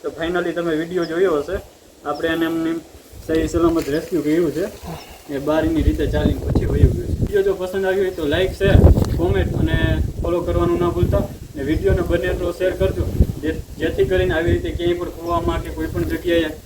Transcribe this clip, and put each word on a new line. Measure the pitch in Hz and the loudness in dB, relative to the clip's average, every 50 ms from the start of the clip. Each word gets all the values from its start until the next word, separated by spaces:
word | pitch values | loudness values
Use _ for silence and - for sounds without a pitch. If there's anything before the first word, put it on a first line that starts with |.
તો | - 151 | -8 -10
finally | - 143 165 165 180 175 175 175 | -8 -6 -6 -2 -2 -2 -2 -2
તમે | 160 175 170 170 160 | -4 -2 -2 -2 -2
વીડિયો | 151 165 170 180 180 170 | -2 -2 -2 -2 -2 -2
જોયો | 160 160 170 190 185 160 147 | -2 0 0 2 2 2 0
હશે, | 139 - 185 202 - - - - - - - - - - | -2 -2 -6 -6 -8 -10 -20 -20 -20 -20 -20 -10 -6 -6
આપણે | - - 165 165 | -4 -2 -2 -2
એને | 165 165 165 | 0 0 0
એમની | 160 165 165 165 160 165 165 156 - - - - - - - - | 0 0 -2 -2 -2 -2 -4 -8 -12 -20 -20 -20 -20 -20 -16 -6
સહી | - 160 160 160 156 | -2 0 0 0 0
સલામત | - 170 170 170 165 165 147 135 | 2 4 4 4 4 2 0 0
રેસ્ક્યુ | 143 160 160 - 190 156 | -2 -2 -2 -2 -2 0
કર્યું | 143 147 156 170 175 151 | 2 2 2 2 2 2
છે. | 135 156 190 214 - - - 180 160 151 - - - - - - 147 | 0 -2 -4 -4 -6 -12 -14 -14 -14 -14 -14 -18 -20 -20 -12 -8 -6
એ | 135 | -4
બહારની | 143 151 156 160 156 165 165 151 | -2 0 2 2 2 2 2 4
રીતે | 139 - 156 156 151 | 2 2 2 2 0
ચાલીને | 131 147 151 151 151 147 - | 0 0 0 0 0 -4 -4
પછી | - - - - - | -4 0 0 0 0
વયું | - - - | 0 4 4
ગયું | 131 127 | 4 4
છે. | - - - - | 4 0 -2 -4
વીડિયો | - - - - 202 202 | -2 -2 -2 0 2 2
જો | 196 196 185 | 2 2 0
પસંદ | 175 185 185 185 196 196 | -2 -4 -6 -4 -2 0
આવ્યો | 185 185 196 | 0 0 0
હોય | 196 185 | 0 -2
તો | - 170 156 | -2 -4 -2
લાઈક, | 143 151 175 190 190 | 0 0 0 0 -2
શેર, | - - 196 196 190 - - - - - - - - | -2 0 2 6 8 8 8 8 6 6 4 0 0
કોમેન્ટ | - 170 185 196 190 175 - 175 | 0 0 2 2 0 0 0 0
અને | 170 165 165 165 160 165 165 165 165 - - - - | 0 0 0 2 0 2 0 0 0 -2 -4 -4 -4
ફોલો | 160 165 175 175 | -2 -2 -2 -2
કરવાનું | 170 175 165 170 170 175 170 170 | -2 0 0 0 2 2 2 0
ના | 175 175 | 0 0
ભૂલતા. | 170 175 175 - - 202 - - - - - - - | 2 0 0 2 2 0 0 -2 -8 -14 -16 -14 -10
ને | 151 | -6
વીડિયોને | 135 143 160 147 185 196 185 185 | -4 -2 -2 0 2 2 2 2
બને | 170 - 170 170 - | 2 0 0 0 0
એટલો | 180 170 160 180 175 | -2 -4 -2 -4 -6
શેર | 170 - 185 185 180 | -4 -2 -2 -2 0
કરજો, | - 190 185 185 175 - - - - - - - - | 0 0 0 0 -2 -4 -4 2 0 0 0 0 -4
જે-, | - 156 160 160 - - - - | -4 -4 -4 -4 -8 -12 -8 -4
જેથી | 156 165 - - 196 | -4 -2 2 2 2
કરીને | 190 185 185 185 180 160 | 2 4 2 2 2 0
આવી | 160 170 175 | 0 2 2
રીતે | 170 170 - 165 | 2 2 0 -2
ક્યાંય | 160 170 170 175 175 | -2 0 0 0 0
પણ | - - - | 0 -4 -8
કૂવામાં | - - 170 170 170 170 170 170 165 160 | -8 -8 -4 -2 -2 0 0 0 -2 -2
કે | - 170 | -4 -6
કોઈ | 156 156 160 | -6 -6 -6
પણ | 160 - 180 | -4 -2 -4
જગ્યાએ | 170 165 165 160 - 175 170 170 160 156 151 - - | -2 -2 -4 -4 0 2 2 2 2 0 -4 -10 -14